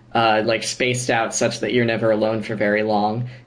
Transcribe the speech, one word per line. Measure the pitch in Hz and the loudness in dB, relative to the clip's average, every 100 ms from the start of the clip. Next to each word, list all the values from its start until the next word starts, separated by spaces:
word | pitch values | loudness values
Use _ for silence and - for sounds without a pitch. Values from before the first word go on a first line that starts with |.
| - | -4
uh, | 117 113 107 110 | 2 4 2 2
like, | 110 | -2
spaced | - - 127 123 - | -4 -2 -2 0 0
out | 120 110 | 0 -2
such | - 117 - | 0 -2 -2
that | 110 | -2
you're | 123 117 | 0 2
never | 110 110 | 2 2
alone | 107 110 113 | 2 0 -2
for | 104 107 | -4 -2
very | 104 104 | 0 2
long, | 107 104 104 113 123 - | 2 0 0 -2 -6 -10